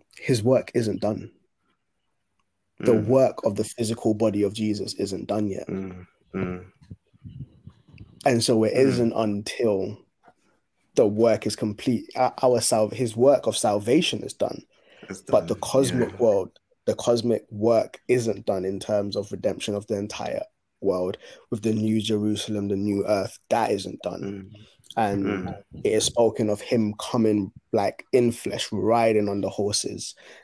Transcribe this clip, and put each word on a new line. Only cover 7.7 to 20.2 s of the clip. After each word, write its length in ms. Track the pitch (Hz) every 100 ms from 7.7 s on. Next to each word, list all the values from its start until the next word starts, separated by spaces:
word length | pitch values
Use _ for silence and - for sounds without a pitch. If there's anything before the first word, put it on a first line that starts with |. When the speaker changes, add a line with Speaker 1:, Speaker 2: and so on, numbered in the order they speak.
| - _ - - - -
Speaker 1:
And 180 | 120
so 200 | 117 113
it 100 | 107
Speaker 2:
Mm. 20 | 123
Speaker 1:
isn't 360 | 135 123 117
until 840 | 113 110 101 107 - 117 98 92 110 _ _ _ _ _ _ _ _ _
the 120 | - 110
work 400 | 104 117 104 107
is 100 | -
complete, 540 | 110 101 - 113 - -
uh, 160 | 127 -
our 180 | 131 120
sal-, 300 | - 113 107
his 260 | 107 120 110
work 300 | 131 139 113
of 100 | -
salvation 640 | 113 104 101 147 - 110
is 120 | -
done. 280 | - - - - _ _ - -
Speaker 2:
It's 140 | 95
Speaker 1:
But 260 | - 107 85
the 60 |
Speaker 2:
done, 60 | 104
Speaker 1:
cosmic 480 | - 135 131 123 110
Speaker 2:
yeah. 60 | -
Speaker 1:
world, 400 | 117 98 92 - _ _
the 100 | -
cosmic 520 | 107 - 120 120 110 -
work 520 | 104 110 113 101 - -
isn't 360 | 123 113 101
done 220 | - 95 92
in 120 | 98
terms 380 | - 104 101 104
of 160 | 101
redemption 420 | 95 101 95 -
of 120 | 104 104
the 100 | 104
entire 460 | 104 -